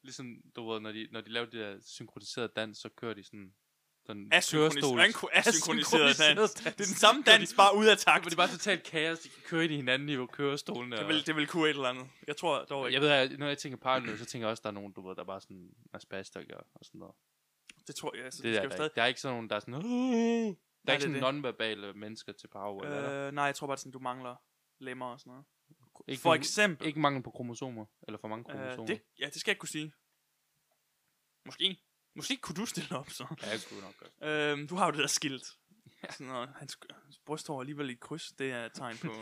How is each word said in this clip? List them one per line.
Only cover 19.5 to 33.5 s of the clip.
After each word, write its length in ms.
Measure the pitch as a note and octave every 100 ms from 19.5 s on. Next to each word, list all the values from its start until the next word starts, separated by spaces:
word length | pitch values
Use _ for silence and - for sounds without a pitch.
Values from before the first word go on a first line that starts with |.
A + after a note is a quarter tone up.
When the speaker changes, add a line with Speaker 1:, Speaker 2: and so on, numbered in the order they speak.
Speaker 1:
der 60 | G#2
er 40 |
sådan, 140 | -
"Åh." 80 | B2+
Der 60 | A3
er 40 |
Speaker 2:
Nej, 580 | B3 B3+ A#3 A#3 A#3 A3
Speaker 1:
ikke 60 | F3 _ _ -
Speaker 2:
det 80 |
er 40 | C#3
Speaker 1:
sådan 140 | C#3
Speaker 2:
det. 60 | C#3
Speaker 1:
nonverbale 720 | C3 D3 C3+ A2 A2 G#2 G2+
mennesker 400 | G2 G#2+ A2 -
til 160 | - -
Power 180 | G2+ G2+
O 60 | G2
L, 60 | A#2+
er 140 | C#3+
der? 260 | C#3 C#3 C#3
Speaker 2:
Øh, 40 |
nej, 100 | C#3+
jeg 100 | C#3+
tror 120 | C3+ C#3+
bare, 80 | C3+
det 20 |
er 40 |
sådan, 100 | C3+
du 60 | B2+
mangler 380 | B2+ B2+ B2+ B2 _ _ _ -
lemmer 260 | C3 B2+ B2+
og 140 | B2
sådan 100 | B2
noget. 140 | B2+ D3 _ _ _ _ - -
Speaker 1:
Ikke 140 | C3+
Speaker 2:
For 60 | E3+
Speaker 1:
nogen, 120 | D#3
Speaker 2:
eksempel. 460 | C#3+ - G#3 D#3 D#3+
Speaker 1:
ikke 140 | D3
mangel 220 | D3 C3+
på 80 | -
kromosomer, 560 | - B2 A#2 C3 A2+ G#2+ _ -
eller 120 | G#2+
for 100 | A2
mange 220 | A2 A#2
Speaker 2:
Øh, 40 | C#3
Speaker 1:
kromosomer. 280 | C3 B2 A2+
Speaker 2:
det, 160 | A3 _ -
ja, 60 | C#3+
det 80 | E3
skal 100 | -
jeg 40 |
ikke 60 | G3
kunne 80 | -
sige. 240 | D3+ D#3 - _ _ _ _ _ _ _ _ _ _ _ _ _ _ -
Måske. 300 | - F#3 F#3 _ _ _
Måske 220 | D3+ C#3 C4
kunne 180 | - E3
du 100 | A#3
stille 300 | F3+ D#3 C3+
op, 120 | C#3
så. 160 | - - D#3
Speaker 1:
Ja, 60 |
jeg 100 | G#2